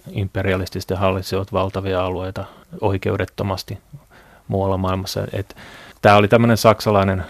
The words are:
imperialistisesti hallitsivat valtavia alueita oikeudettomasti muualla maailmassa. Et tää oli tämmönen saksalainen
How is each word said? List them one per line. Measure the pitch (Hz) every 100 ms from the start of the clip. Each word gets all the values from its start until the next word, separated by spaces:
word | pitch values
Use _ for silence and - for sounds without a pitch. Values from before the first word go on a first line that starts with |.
| -
imperialistisesti | 185 98 98 95 95 92 95 -
hallitsivat | 92 98 95 92 95 95
valtavia | 92 95 95 95 92
alueita | 92 90 92 95 95 - _ -
oikeudettomasti | 104 98 101 98 95 - 98 95 - 101 _ 139 _ - - - -
muualla | 98 98 95
maailmassa. | 92 95 92 101 98
Et | 101 - - - - - -
tää | 107 104
oli | 101
tämmönen | 117 117 113
saksalainen | 117 101 117 104 98 92 90